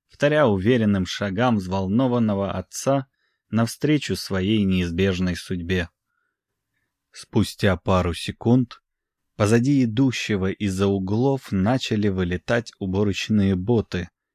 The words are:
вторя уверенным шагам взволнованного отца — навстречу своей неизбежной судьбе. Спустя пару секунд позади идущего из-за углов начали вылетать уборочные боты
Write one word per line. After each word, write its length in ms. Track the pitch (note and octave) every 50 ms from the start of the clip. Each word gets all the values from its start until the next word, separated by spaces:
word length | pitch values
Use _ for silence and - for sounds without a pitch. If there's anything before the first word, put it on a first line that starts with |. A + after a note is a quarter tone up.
| _ _
вторя 380 | _ - C#3+ D3 D3+ D3+ D3+
уверенным 640 | A#2+ G#2 F#2+ F#2 A2 B2+ A#2+ A2 G#2 G2+ G2 F2+ F2
шагам 500 | - - G#2 G2+ F#2+ G2 B2 B2+ A#2 G#2
взволнованного 920 | F#2 F2+ F#2 G2 F#2+ F#2 G2+ A#2+ C3+ B2+ A#2+ B2 A#2 G#2+ G#2 G2 G2 F#2+
отца — 560 | F#2 F#2+ F#2 _ - - - C3+ C#3 C#3 C3+ - _ _ _ _ _ _ _ _
навстречу 640 | - G#2+ A#2 A#2 - - - C#3+ D3+ C#3+ - - G2
своей 480 | F#2 - - G2 F#2+ F#2 G2 A2 A2 G2+
неизбежной 720 | F#2+ F#2 F#2 F2+ F2 E2+ F2 F#2+ G2 F#2 F2+ F#2 F#2 F2
судьбе. 540 | - - - F#2+ F2+ F2 E2 F#2 F2+ E2+ - _ _ _ _ _ _ _ _ _ _ _ _ _ _ _ _ _ _ _ _ _ _ _ _
Спустя 640 | - - - - - A2 G2+ - - - - G2+ F#2 E2
пару 360 | - - F#2+ F#2 F2+ F2 E2
секунд 680 | - - - - - - A2+ A#2+ C3 B2 - - - _ _ _ _ _ _ _ _ _ _ _
позади 480 | - G#2+ G2+ A2+ A#2+ A#2+ C3+ D3 C3+ B2+
идущего 680 | A#2 G#2+ A2+ C#3 C3 A#2 - - - G#2+ G2 F#2 F#2+
из-за 360 | F#2+ - G#2 G2+ F#2+ F#2 G2+ G2
углов 640 | G2 G2 F#2+ F#2 G2+ A2 B2 C#3 C#3 C3+ - -
начали 580 | G#2 F#2+ F#2 G#2+ C3 C3 - - B2 G#2 G2+ G#2
вылетать 640 | F#2+ F#2 F#2 F2 F2+ F2+ - - A#2 A#2+ A#2 - - -
уборочные 760 | G#2 F#2+ F#2 G2 G#2 G#2 F#2+ - - - A2 G#2 G2 G2 F#2+
боты 540 | F#2 F#2 G#2 A#2+ A2+ F#2+ - - F#2 F2 - _ _ _ _ _